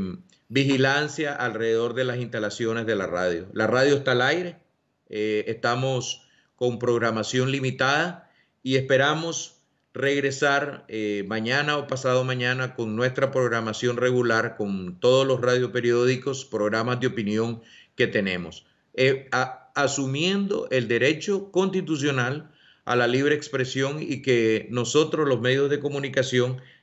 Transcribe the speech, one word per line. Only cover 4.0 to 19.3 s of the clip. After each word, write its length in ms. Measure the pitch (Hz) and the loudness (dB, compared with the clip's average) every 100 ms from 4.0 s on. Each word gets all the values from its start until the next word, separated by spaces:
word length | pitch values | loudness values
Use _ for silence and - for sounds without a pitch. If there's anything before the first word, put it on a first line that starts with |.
| 135 | 2
al 80 | 123 | 2
aire, 360 | 131 170 175 - _ _ _ _ - | 2 0 -4 -10 _ _ _ _ -10
eh, 340 | 107 107 107 117 | -4 -2 -2 -2
estamos 800 | 110 120 123 131 127 - - _ _ _ - | -2 -2 0 0 -2 -4 -10 _ _ _ -2
con 240 | 123 113 | -2 0
programación 720 | 120 117 113 110 104 127 131 | 0 2 2 0 -2 0 0
limitada 800 | 135 131 131 135 147 175 175 - _ _ _ | 0 -2 0 2 2 0 -6 -18 _ _ _
y 140 | 131 131 | 0 0
esperamos 840 | 131 131 143 156 165 151 - _ _ _ _ | 4 4 4 0 -2 -6 -10 _ _ _ _
regresar, 920 | - 139 143 135 135 143 139 143 - - | -4 -2 0 -2 0 0 0 -2 -8 -10
eh, 380 | 110 107 101 95 | -6 -4 -4 -4
mañana 480 | 110 113 139 147 147 | -4 -2 0 0 -2
o 120 | 135 | -4
pasado 360 | 127 131 127 | -4 0 0
mañana 520 | 127 127 123 127 127 - | 0 -2 -2 -2 -4 -4
con 200 | 110 110 | -4 0
nuestra 340 | 127 131 135 | -2 0 0
programación 680 | 131 123 117 110 104 123 120 | 0 0 0 -2 -2 -2 0
regular, 580 | 127 123 120 113 117 - | 2 2 2 2 0 -4
con 460 | 104 95 90 90 | -4 -4 -6 0
todos 260 | 123 131 135 | 4 4 4
los 140 | 120 | 2
radioperiódicos, 1040 | 123 123 123 123 120 120 123 127 139 131 - | 2 2 0 0 2 4 4 2 -2 -6 -4
programas 560 | 110 104 110 120 123 | -2 0 0 0 0
de 60 | 127 | -2
opinión 540 | 120 101 110 117 117 - - - - | -2 0 0 0 -4 -12 -20 -6 0
que 120 | 120 | 2
tenemos, 580 | 110 95 90 82 - - _ _ | 2 0 -2 -6 -14 -20 _ _
eh, 340 | - 135 135 - | 2 2 2 -2